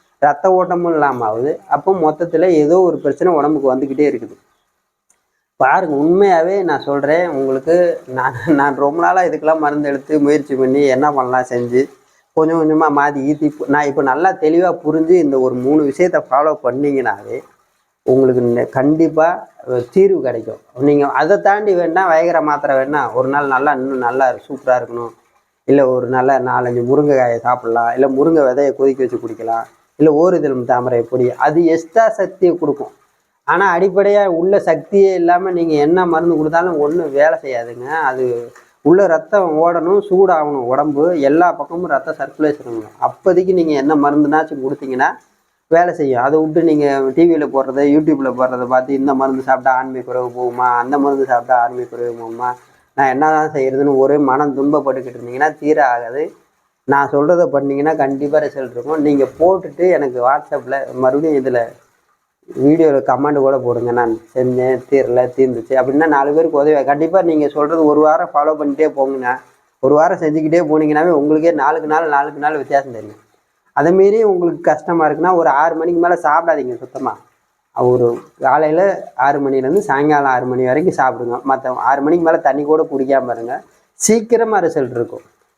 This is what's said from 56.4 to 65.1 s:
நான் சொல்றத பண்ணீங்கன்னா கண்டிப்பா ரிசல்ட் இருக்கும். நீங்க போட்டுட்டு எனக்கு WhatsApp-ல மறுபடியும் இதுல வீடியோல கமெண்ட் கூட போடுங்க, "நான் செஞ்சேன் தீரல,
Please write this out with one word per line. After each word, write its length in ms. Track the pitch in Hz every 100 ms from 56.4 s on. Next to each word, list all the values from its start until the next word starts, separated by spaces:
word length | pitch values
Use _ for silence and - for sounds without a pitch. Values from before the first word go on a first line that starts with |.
| _ _ _ _
நான் 260 | - 139 139
சொல்றத 360 | 143 151 175 160
பண்ணீங்கன்னா 480 | 139 139 139 151
கண்டிப்பா 460 | 156 139 135 143 151
ரிசல்ட் 320 | 143 135 131
இருக்கும். 300 | 120 127 156
நீங்க 260 | 147 143 127 -
போட்டுட்டு 520 | 170 190 160 143 180
எனக்கு 380 | 160 139 123 123
WhatsApp-ல 640 | 147 - 147 123 135 127
மறுபடியும் 520 | 127 131 143 160 143 131
இதுல 220 | 123 117 - _ _ _ _ _ _ - -
வீடியோல 340 | 135 160 160 139
கமெண்ட் 400 | 135 127 143 147
கூட 200 | 135 135
போடுங்க, 340 | 120 120 120
"நான் 280 | 120 117 113 -
செஞ்சேன் 500 | 131 127 127 127 127 127
தீரல, 400 | 139 120